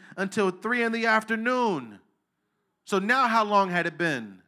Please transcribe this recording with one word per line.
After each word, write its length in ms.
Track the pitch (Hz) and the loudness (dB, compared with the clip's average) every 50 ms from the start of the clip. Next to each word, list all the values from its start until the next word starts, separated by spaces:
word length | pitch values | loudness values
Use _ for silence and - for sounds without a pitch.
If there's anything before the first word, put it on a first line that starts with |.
| - - - | -16 -14 -8
until 340 | 180 196 190 - 220 196 185 | -6 -6 -4 -2 0 0 0
three 320 | 185 185 - 220 247 240 233 | 0 -2 -4 -4 -2 0 0
in 80 | 233 | -2
the 140 | 226 226 226 | -2 -2 0
afternoon." 920 | 226 220 220 220 214 226 220 226 247 254 254 240 220 180 139 123 110 101 - _ _ _ _ _ _ _ _ _ _ _ _ _ _ _ _ _ | 2 2 2 0 0 -4 -2 -2 0 0 2 2 0 0 -2 -6 -10 -16 -20 _ _ _ _ _ _ _ _ _ _ _ _ _ _ _ _ _
So 160 | - 208 190 | -4 -2 0
now 260 | 190 220 254 269 262 | 2 2 2 2 2
how 180 | 233 226 226 214 | 2 2 2 2
long 260 | 208 208 196 196 185 | 4 4 2 2 2
had 160 | 175 175 165 | 2 0 -2
it 120 | 170 151 147 | -2 -2 -2
been? 440 | 175 160 143 120 110 101 95 92 _ | -2 -2 -2 -4 -6 -10 -16 -20 _